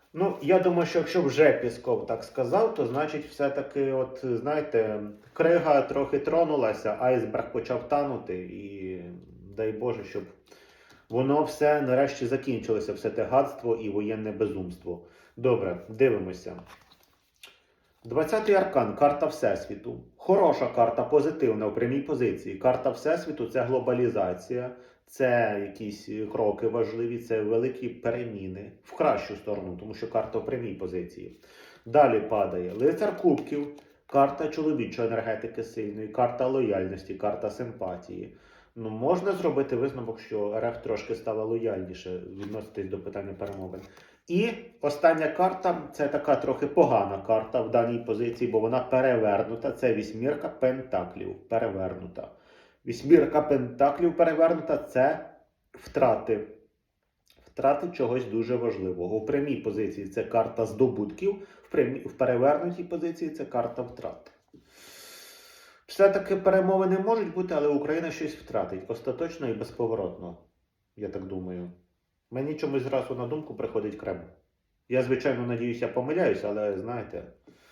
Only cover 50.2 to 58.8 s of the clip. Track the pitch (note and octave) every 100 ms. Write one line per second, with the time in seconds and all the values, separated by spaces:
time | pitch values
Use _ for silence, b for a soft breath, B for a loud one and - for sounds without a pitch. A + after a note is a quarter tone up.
50.2 | C3 D3 - - B2+ C3 B2+ F#2 F2+ -
51.2 | F#2 - - A2+ A2+ F#2+ F#2 F#2 F2 -
52.2 | - b b b b b B2 - C#3 D#3+
53.2 | C#3 D3+ - C3+ B2 - C#3 - F3 D#3
54.2 | E3 D#3 E3 D#3+ D3 D3 - B2+ C#3 D#3
55.2 | - - _ _ _ - - - - -
56.2 | - A2 - - _ _ _ _ _ _
57.2 | _ _ _ - C3+ D3 F3 - A#2+ B2+
58.2 | G#2 A2+ A#2 A#2+ A#2 F#2+